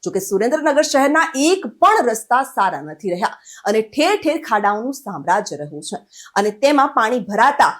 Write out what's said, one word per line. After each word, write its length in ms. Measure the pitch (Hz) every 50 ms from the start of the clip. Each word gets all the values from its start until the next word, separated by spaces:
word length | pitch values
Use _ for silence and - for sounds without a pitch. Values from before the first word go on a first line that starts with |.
| -
જોકે 180 | 180 - 196 185 -
સુરેન્દ્રનગર 580 | 208 190 208 240 277 320 294 311 285 285 302 294
શહેરના 380 | - 277 269 277 294 311 339 - - 262 277 320
એક 200 | 370 381 - 226 - _ -
પણ 280 | 370 427 453 330 240
રસ્તા 320 | 220 220 - _ 240 254 269 262 -
સારા 280 | - 208 190 160 139 147
નથી 260 | 151 156 156 - 196 175
રહ્યા 220 | 175 208 - - - _ - - - -
અને 140 | - 208 220 220
ઠેર 320 | 220 - - 294 349 415
ઠેર 220 | 403 - 320 294 311 302 -
ખાડાઓનું 480 | 233 208 202 202 208 208 226 254 277 -
સામ્રાજ્ય 600 | - 214 190 151 139 156 180 208 208 - 165 147
રહ્યું 240 | 147 147 156 147 151 -
છે 100 | - - _ _ _ - - - _ -
અને 100 | 202 214 208 208 -
તેમાં 260 | 277 302 285 269 277 277
પાણી 260 | - 226 220 247 247 196 -
ભરાતા 420 | 202 208 226 269 269 - 240 156 - -